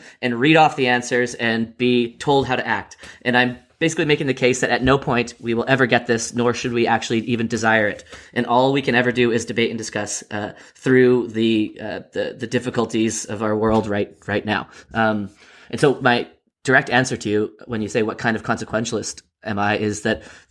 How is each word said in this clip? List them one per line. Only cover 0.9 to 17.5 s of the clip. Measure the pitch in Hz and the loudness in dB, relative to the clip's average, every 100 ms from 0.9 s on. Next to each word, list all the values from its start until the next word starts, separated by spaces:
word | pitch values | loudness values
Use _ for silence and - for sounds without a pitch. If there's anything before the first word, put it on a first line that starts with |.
| 123 120 123 123 | 0 0 0 0
and | - 117 113 113 - | -2 -2 -2 -4 0
be | 123 123 120 - | 2 2 0 -4
told | - 139 127 | 0 2 2
how | 123 | -2
to | 117 | -2
act. | 104 - - - - | -4 -6 -16 -20 -8
And | - 123 | 0 2
I'm | 123 123 _ - | 2 -2 _ -4
basically | 165 160 151 | -2 0 0
making | 147 143 | 2 0
the | |
case | 131 127 127 | 2 2 2
that | - | 0
at | 117 | 2
no | 131 135 | 2 2
point | - 120 117 - | 2 -2 -2 -6
we | 117 | -4
will | 117 120 | -2 0
ever | 135 127 | 2 4
get | 123 - | 2 2
this, | 113 - | -2 -2
nor | 120 120 | -2 0
should | 117 127 | 0 -2
we | 120 113 | 0 2
actually | 113 - 117 | 0 0 -2
even | 120 117 117 | 0 -2 -2
desire | 113 110 110 104 | 0 2 2 2
it. | - - - - | -4 -14 -20 -8
And | 120 117 | -4 0
all | 120 131 | 2 4
we | 139 | 2
can | 139 | 2
ever | 120 123 | 2 2
do | 123 120 | 2 2
is | 113 | 0
debate | 113 117 117 | -2 -2 -2
and | 110 | -4
discuss, | 110 107 104 - - | -6 -6 -6 -10 -10
uh, | 104 104 - - | -8 -8 -12 -20
through | _ 135 127 127 123 110 | _ 4 6 6 4 0
the, | 110 113 110 107 - | 0 2 2 0 -6
uh, | 107 90 - | -10 -10 -8
the, | - - - | -6 -6 -8
the | 120 | -6
difficulties | 123 123 120 110 113 110 107 - | -4 -2 -2 -2 0 -2 -2 -8
of | 104 | -6
our | 107 107 | -4 0
world | 110 110 104 | 2 2 0
right, | 101 101 - - | -2 -4 -8 -6
right | 101 | -6
now. | 107 101 - - - | -4 -6 -6 -18 -8
Um, | 113 113 107 98 - - - - | -2 0 -2 -6 -14 -20 -20 -12
and | 120 | 0
so | 147 123 | 0 2
my | 127 120 - _ _ _ | 2 0 -2 _ _ _
direct | - 131 143 | 2 2 4
answer | 120 131 123 | 0 0 -2
to | 107 | -2
you | 104 107 | 0 -2